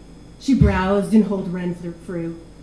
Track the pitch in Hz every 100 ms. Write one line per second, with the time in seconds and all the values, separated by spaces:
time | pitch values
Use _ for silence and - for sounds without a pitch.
0 | - - - - - 262 202 190 190 202
1 | 175 214 196 196 185 180 175 170 175 170
2 | - 175 165 165 165 -